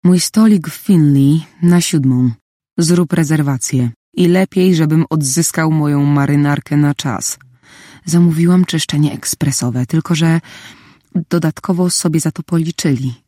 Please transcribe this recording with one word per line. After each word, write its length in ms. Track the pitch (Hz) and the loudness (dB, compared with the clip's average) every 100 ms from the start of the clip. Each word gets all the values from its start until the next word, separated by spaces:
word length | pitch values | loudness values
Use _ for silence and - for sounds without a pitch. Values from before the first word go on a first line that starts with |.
Mój 160 | 175 180 | 4 2
stolik 500 | - 214 220 208 151 | 0 2 4 2 0
w 40 | |
Finley 720 | - - 185 147 139 139 160 151 _ | -8 0 4 4 4 4 2 -4 _
na 200 | 175 175 | 2 2
siódmą. 500 | 165 160 131 127 127 113 _ _ _ - | 2 0 0 2 0 -2 _ _ _ -4
Zrób 360 | 165 175 165 | 0 2 0
rezerwację. 760 | 170 151 156 143 131 - 131 120 - _ | -2 0 0 -2 -4 -4 -2 -2 -6 _
I 140 | - 175 | -2 2
lepiej, 480 | 185 190 190 185 165 | 2 0 0 2 2
żebym 300 | 151 156 156 | 2 0 0
odzyskał 640 | 160 139 147 160 - 160 | -2 -2 -2 -2 -2 -2
moją 340 | 156 147 143 143 | 0 0 0 2
marynarkę 720 | 143 139 147 143 143 - 147 | 2 2 0 0 -2 -2 0
na 180 | 147 139 | 0 -2
czas. 420 | 139 104 - - - _ _ - - - - | -6 -6 -8 -12 -18 _ _ -20 -20 -18 -2
Zamówiłam 600 | 170 170 160 170 180 180 | 2 2 2 2 2 2
czyszczenie 480 | 160 - 147 151 | -2 -4 0 -2
ekspresowe, 720 | - - - 143 135 123 123 127 | -2 -8 -4 -4 -2 -4 -4 -2
tylko 300 | 160 - 160 | -4 -2 -2
że”, 260 | 160 165 - - - - - _ _ 180 - | 0 0 -4 -20 -20 -20 -20 _ _ -8 -2
dodatkowo 600 | 170 160 - - 175 180 | -2 -2 -6 -6 -2 -2
sobie 300 | - 175 156 | -2 -2 -2
za 120 | 151 | -2
to 120 | - | -6
policzyli. 680 | - 170 160 - 156 127 131 120 | -4 -4 -4 -4 -4 -2 -4 -8